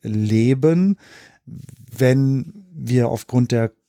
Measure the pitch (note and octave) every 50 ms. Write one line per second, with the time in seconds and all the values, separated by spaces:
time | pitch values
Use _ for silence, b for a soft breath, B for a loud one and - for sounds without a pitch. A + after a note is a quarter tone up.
0 | - A2+ G#2+ G#2+ G#2+ G#2+ A2 A2 A2+ B2 C3+ C3 C3 D#3 E3 F3 F#3 G3 G3 B
1 | B B B B B B B B B - - - - - - - - - - -
2 | C3 B2+ C3 C3+ C3+ C3+ C3+ C3 A#2+ - - G#3 F#3+ F3+ F3+ D#3 C3 A#2 B2 B2
3 | A#2+ A#2 - A#2 - - B2 B2+ B2 A#2 B2 A#2 A2+ A2 _ _ _